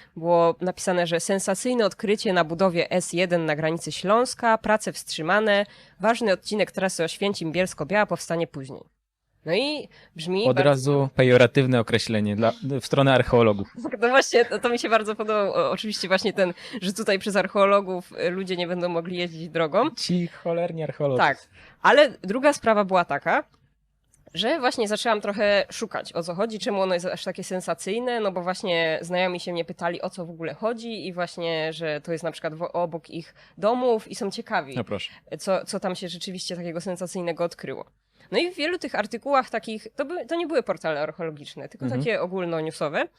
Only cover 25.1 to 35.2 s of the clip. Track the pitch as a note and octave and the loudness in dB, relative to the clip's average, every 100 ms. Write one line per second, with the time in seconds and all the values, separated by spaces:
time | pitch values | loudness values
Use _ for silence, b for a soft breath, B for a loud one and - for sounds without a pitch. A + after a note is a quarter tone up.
25.1 | G#3+ G3+ G3+ G#3 G3+ - - G#3+ D3+ - | 0 0 0 4 4 2 -4 -6 -6 -6
26.1 | - E3+ E3+ A3+ G#3+ B3 G3+ F#3+ F3 F3+ | -6 -4 -2 -4 -2 -2 0 2 0 -2
27.1 | E3+ F#3+ F#3 F#3 F#3 F3+ E3 F#3 A3 B3 | -6 -8 -8 -6 -6 -4 -6 -4 -4 -2
28.1 | A#3+ G3+ F#3 F3 F#3 G3 E3+ D#3+ D#3 E3+ | -2 -2 -2 -4 -4 0 0 2 -2 -2
29.1 | F3+ F#3 F3+ F#3 E3+ E3 - F3 F3 F#3 | 0 0 -2 -6 -6 -6 -4 -4 -4 -6
30.1 | - E3+ E3 D#3+ - A3 A#3 A#3 G#3+ D#3+ | -8 -12 -8 -10 -4 -4 -4 -8 -8 -8
31.1 | F3 E3+ - E3+ D#3+ D#3+ D#3 D#3+ D3 E3+ | -6 -6 -4 -4 -2 -2 -4 -6 -6 -6
32.1 | E3 E3 - D#3+ D#3 F3 - F3 E3 - | -4 -6 -6 -8 -6 -4 -2 -2 -4 -10
33.1 | E3+ - - b b G3+ B3 B3+ A3 - | -14 -14 -20 b b 0 2 2 0 -2
34.1 | G3 G3+ A3+ - G3+ C3+ B2 G2 G2+ - | -6 -6 -6 -4 -4 -4 -6 -6 -6 -8
35.1 | B | B